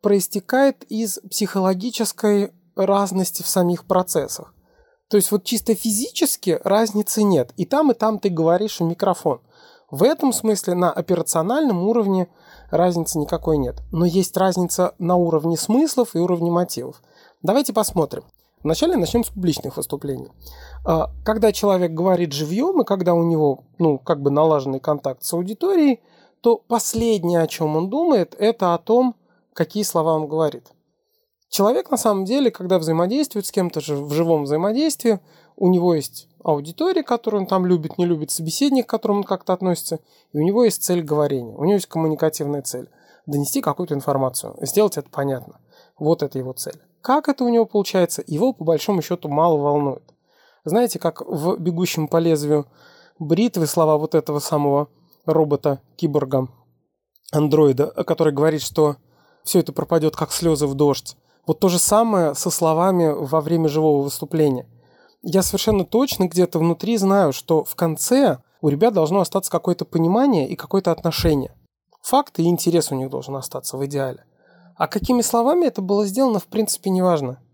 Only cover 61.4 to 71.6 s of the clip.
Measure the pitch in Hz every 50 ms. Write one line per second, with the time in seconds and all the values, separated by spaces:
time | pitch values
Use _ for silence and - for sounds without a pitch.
61.4 | _ - 160 - - 185 175 175 - - 208 214 233 226 214 190 170 151 - -
62.4 | - 180 170 - 170 160 156 160 175 190 190 175 170 156 147 - 151 131 147 160
63.4 | 147 156 170 165 160 151 143 156 156 156 147 143 139 143 - - - 143 - 160
64.4 | 151 147 131 123 120 - _ _ _ _ _ _ _ _ _ _ - - 156 190
65.4 | 185 - - 196 - 220 214 196 180 - - 226 269 277 - - 185 180 - 180
66.4 | 180 170 - 170 160 170 170 165 - 196 233 220 196 190 196 202 190 151 135 -
67.4 | - - 165 156 143 - - - 175 165 156 - - - 247 269 285 214 143 127
68.4 | _ _ _ _ - 151 139 143 196 240 220 185 160 151 175 202 180 - - 196
69.4 | 190 - - 170 - - 175 - 165 _ - 165 165 165 190 226 262 285 240 170
70.4 | 135 - 175 - - - - 196 190 185 165 - - 170 160 - - 170 151 139
71.4 | 127 - - _